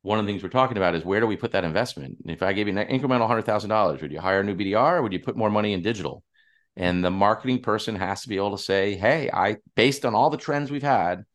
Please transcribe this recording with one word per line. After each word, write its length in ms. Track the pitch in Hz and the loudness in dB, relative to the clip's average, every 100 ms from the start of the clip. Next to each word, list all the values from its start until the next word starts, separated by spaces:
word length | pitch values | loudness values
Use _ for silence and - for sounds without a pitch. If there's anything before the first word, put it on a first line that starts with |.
one 180 | 95 107 | 0 0
of 60 | |
the 80 | 104 | 0
things 100 | 101 | -2
we're 60 | 92 | -2
talking 300 | 127 131 107 | 2 2 2
about 160 | 92 | 2
is 100 | 85 | 0
where 160 | 82 101 | 0 0
do 60 | 113 | 2
we 100 | 101 | 0
put 160 | 117 | -2
that 120 | 101 | 0
investment? 520 | 87 80 123 - 71 - | 0 -2 -2 -6 -12 -12
And 80 | - | -10
if 120 | 82 | -4
I 120 | 92 | -2
gave 140 | 98 104 | 0 -2
you 100 | 98 | -2
an 100 | 104 | -2
incremental 380 | 131 127 127 113 | -2 0 2 2
hundred 180 | 117 | 0
thousand 240 | 110 107 101 | 0 -2 2
dollars, 320 | 110 98 69 | 2 2 0
would 120 | 73 | -6
you 60 | 73 | -4
hire 220 | 90 98 | 0 2
a 40 | |
new 100 | 101 | 2
B 100 | 92 | -2
D 100 | 98 | 0
R 220 | 101 139 175 | 2 4 2
or 60 | |
would 100 | 120 | 0
you 80 | 92 | -2
put 160 | 131 117 | -6 -2
more 140 | 107 | 0
money 240 | 104 104 | 2 0
in 80 | 98 | 0
digital? 420 | 90 107 78 64 _ _ _ _ _ | -2 -4 -6 -10 _ _ _ _ _
And 300 | - 90 90 | -4 0 2
the 60 | 90 | 0
marketing 500 | 95 101 113 127 127 | 2 2 2 0 -2
person 360 | - 107 - 107 | 0 -2 -2 -4
has 260 | 95 98 | -4 -4
to 80 | - | -4
be 60 | 98 | -2
able 200 | 101 98 | -2 -2
to 60 | |
say, 320 | - 98 98 | 0 2 2
"Hey, 340 | 95 104 160 127 | 2 2 2 0
I, 280 | - 95 110 _ | 0 0 0 _
based 320 | - 117 - 127 | 2 2 2 0
on 80 | |
all 160 | 107 143 | 2 2
the 80 | 147 | 0
trends 320 | - 143 143 | -4 -4 -2
we've 120 | 143 | -4
had 420 | 143 123 87 92 104 | 0 2 2 -2 -8